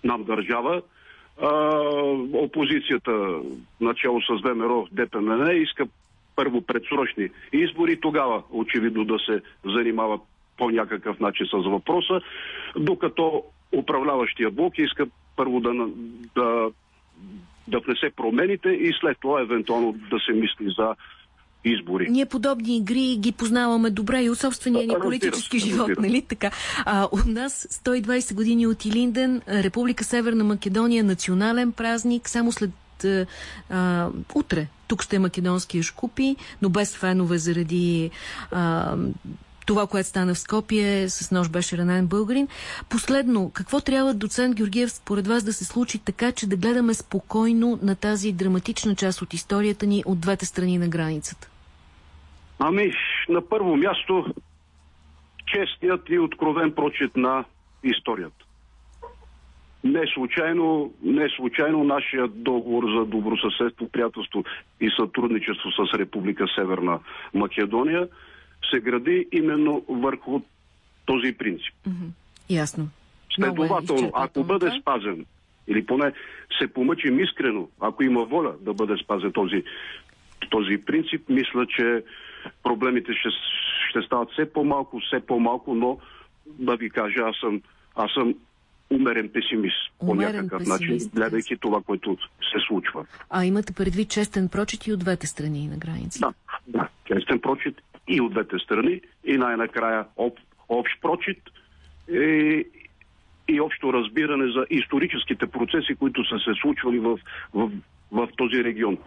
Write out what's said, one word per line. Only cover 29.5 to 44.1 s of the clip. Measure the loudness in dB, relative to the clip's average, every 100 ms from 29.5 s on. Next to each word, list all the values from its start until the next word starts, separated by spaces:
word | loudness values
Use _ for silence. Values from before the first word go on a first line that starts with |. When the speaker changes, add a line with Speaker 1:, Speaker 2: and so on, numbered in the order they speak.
| 0 2 2 0 0
Speaker 2:
Северна | 0 0 2 2
Македония, | 2 2 0 2 4 4
национален | 4 2 0 2 2 2 0
празник, | 0 -2 0 0 0 0
само | 0 0
след, | 0 -4 -4 -20 -4
а, | 0 2 0 -8 -16 -16 -6
а, | 0 2 2 0 -4 -4
утре | -2 0 -2 -4 -10 -6
тук | -4
ще | 0 2
е |
македонския | 2 2 0 0 0 -2
Шкупи, | -2 -4 -6 0 0 0 -6 -2
но | 0
без | 2 0 -2
фенове | 0 2 2 0
заради, | 0 0 0 2 2 2 -2 -6 -14 -12 -6
а, | -2 0 0 0 -2 -2 -4 -12 -16 -18 -10 0
това, | 2 2
което | 0 -2
стана | 0 0
в | 0
Скопие, | 0 -2 2 2 2 2 0
с | -4 0
нож | 0 2
беше | 0 -2 0
ранен | 2 2 2
българин. | 2 2 0 0 -4 -12 -12 -4
Последно, | -2 2 2 4 2 0
какво | -4 -2 0
трябва, | 2 2 2